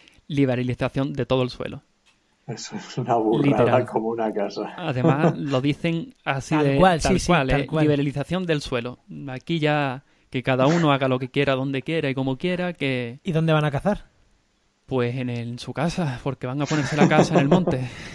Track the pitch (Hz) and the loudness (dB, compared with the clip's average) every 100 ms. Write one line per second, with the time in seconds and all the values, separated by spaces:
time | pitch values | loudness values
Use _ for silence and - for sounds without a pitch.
0 | _ _ - 143 135 123 123 120 131 143 | _ _ -6 0 2 2 -2 -2 -2 -2
1 | 139 143 123 131 127 - - 139 - _ | -4 -4 0 0 0 -4 -10 -10 -16 _
2 | _ _ _ _ - 113 - 208 - - | _ _ _ _ -14 -12 -10 -12 -10 -8
3 | 123 120 110 117 143 135 117 120 110 113 | 0 2 2 4 4 4 4 4 2 -2
4 | 113 113 110 104 101 - 95 - 156 127 | -4 -2 -2 -2 -4 -4 -8 -6 -6 0
5 | 160 151 165 147 151 135 143 143 170 165 | 2 4 2 0 -2 0 0 -2 -2 -4
6 | - - 151 135 - 156 143 139 185 165 | -6 -10 -4 -4 -2 0 2 4 4 4
7 | 139 170 - 175 131 139 - 156 151 143 | 2 0 2 2 4 0 0 2 2 2
8 | 143 131 135 180 175 151 - 123 120 123 | 0 -4 -4 -4 -2 -2 -2 -4 -6 -10
9 | _ 151 143 131 - 165 147 147 139 127 | _ -14 -12 -12 -4 -2 0 0 -2 -6
10 | - _ _ 131 135 127 131 170 156 139 | -12 _ _ -4 0 4 4 4 4 2
11 | 135 131 131 143 139 131 135 135 143 160 | 2 0 -2 0 2 0 -2 -4 -2 -2
12 | 147 131 131 131 175 180 180 170 139 127 | -2 -2 -2 -2 -4 -2 -4 -4 -2 -2
13 | 117 127 - 160 160 156 151 135 190 208 | -4 -8 -2 0 2 2 2 0 -2 -2
14 | - _ _ _ _ _ _ _ - 131 | -6 _ _ _ _ _ _ _ -6 -2
15 | 120 131 123 120 117 120 - 123 165 175 | -2 -2 -4 -6 -6 -10 -10 -4 -2 0
16 | 156 123 143 127 127 139 143 151 135 151 | -4 -2 -6 -6 -6 -4 -2 0 0 2
17 | 160 156 151 160 139 180 180 131 127 - | 4 6 4 2 4 2 2 -2 -4 -10
18 | - | -16